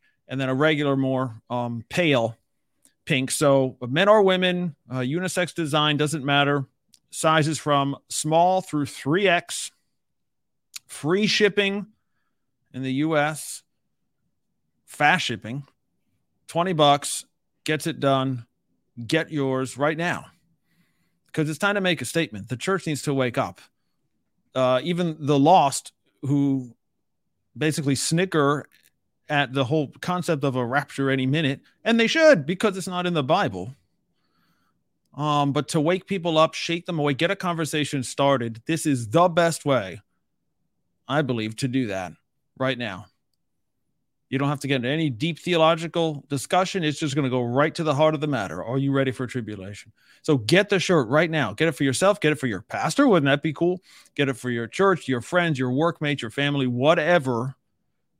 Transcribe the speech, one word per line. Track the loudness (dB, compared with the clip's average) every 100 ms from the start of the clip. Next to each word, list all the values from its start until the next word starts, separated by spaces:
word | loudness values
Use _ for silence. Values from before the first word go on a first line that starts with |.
| _ _ -10
and | -4
then | -2
a |
regular, | 2 2 2 2
more, | 2 0 0 -2 -8 -8
um, | -6 -4 -8 -6
pale | 0 2 2 0 -4 _ _ _ _ _ _ -2
pink. | -2 -2
So | 2 4 4 2 -4
men | -4 2 6
or | 6
women, | 6 4 0 0 -4 -8 -10
uh, | -6
unisex | -4 -4 -4 -4 -4
design, | -4 0 2 2 2
doesn't | 0 -2
matter. | 0 2 2 0 -2 _ _ _ _
Sizes | -2 2 2 2 -2
from | 0 0 0 -4 -8
small | -6 0 4 4 2
through | -2 -4 -4
three | -6 -2 0 2
X. | 2 -2 -10 -10 -16 _ _ _ _ _ _ _ _ _ -20 -20
Free | -8 -2 0 0
shipping | 2 2 2 0 -2 -8 _ _ _ _ _ _ _ _
in | -8
the | -4
U | -2 0 0
S. | 0 -4 -10 -14 -18 _ _ _ _ _ _ _ _ _ _ _
Fast | _ 0 2 2 -2
shipping. | -8 -8 -12 -12 _ _ _ _ _ _ _ -6
Twenty | -2 0
bucks. | 4 6 4 0 -8 -10 _ _ _
Gets | -4 -4 -4
it | -2
done. | 2 2 0 -4 -10 _ _ _ _ -14 -2
Get | -2 -2
yours | -2 -2 -2 -4 -2
right | -2 0
now. | -4 -4 -8 _ _ _ _ _ _ _ _ _ _
'Cause | -4 -4
it's | -2
time | -2
to | 0
make | 0 -2
a | -2
statement. | -2 -4 -6 -10
The | -6
church | -4 -2 -4
needs | -6
to | -2
wake | -2 0 -2
up. | -4 -8 -20 _ _ _ _ _ _ _ _
Uh, | -2 2 2
even | 0 -2 -2 -4
the | 0 4
lost | 6 6 4 -2 -8 -18 _ _
who | -2 0 2 -2 -6 -16 _ _ _ _ _ _ _ -4
basically | -2 0 -2
snicker | -2 0 0 2 2 2 0 -6 _ _ _ _ _ -2
at | -2 0
the | -2 0
whole | 0 -2 -6
concept | -6 -4 -2 -2
of | -2 -2
a |
rapture | -2 -2 -2 -2 0
any | 0 0
minute, | 0 -2 -4 _ _
and | 0 2
they | 2
should, | 6 6 6 2
because | -2 -2 -2
it's | -6
not | -4 -2
in |
the | 0
Bible. | 2 2 0 -4 -10 -14 _ _ _ _ _ _ _ _ _ _ _ _ _
Um, | -6 -2 2 2
but | 0 -2
to | 0
wake | 0 0 -2
people | -4 0 4
up, | 4
shake | 2 -6 -6 -4
them | -2
away, | 0
get | 2 0
a | 0
conversation | -2 -2 -2 -2 -2 -4
started, | -4 0 2 2 0 -6
this | -4 -2 0
is | -2 2
the | 4 4
best | 4 2 0 0
way, | 0 -2 -10 -18 _ _ _ _ _ _ _ _ _ -4
I | -2
believe, | 0 -2 -4 -4
to | -2
do | -2 -2
that | -4 -8 -12 _ _ _ -4
right | -4 -4
now. | -6 -10 -14 _ _ _ _ _ _ _ _ _ _ _ _
You | -4
don't | -2
have | -4
to | -2
get | -2
into | -2
any | -2 -2
deep | -2 -4 -4
theological | -2 2 2 2 -2 -2 -2 -4 -6
discussion. | -8 0 0 0 -2
It's | -4 -2
just | -4
gonna | -2 0
go | -2
right | 0 0 0
to | 0
the | -2
heart | 2 2
of | 2
the | -2
matter. | -4 -4 -6
Are | -6 -2
you | 0
ready | 0 -2
for | -4 -6
tribulation? | -8 -10 -12 -12 -16 -18 _ _ _
So | 0 0
get | 2 2 2
the | 0
shirt | 2 2 2
right | 2 2
now. | 0 -2
Get | 0 -2
it |
for | 0
yourself. | -2 2 2 2
Get | 0
it |
for | 0 -4
your | -6
pastor. | -6 -4 -2 2 4
Wouldn't | 6
that | 4 2
be | 0
cool? | -2 -2 -2 -8 -20 -10
Get | -2 -2
it |
for | -2 -6
your | -6 -6
church, | 2 2 2 0
your | -4
friends, | -2 0 0 0
your | 0
workmates, | 0 0 0 -4 -4
your | -6
family, | -4 -2 0 -2
whatever. | 2 2 4 4 2 2 -2 -4 -8 _ _ _ _ _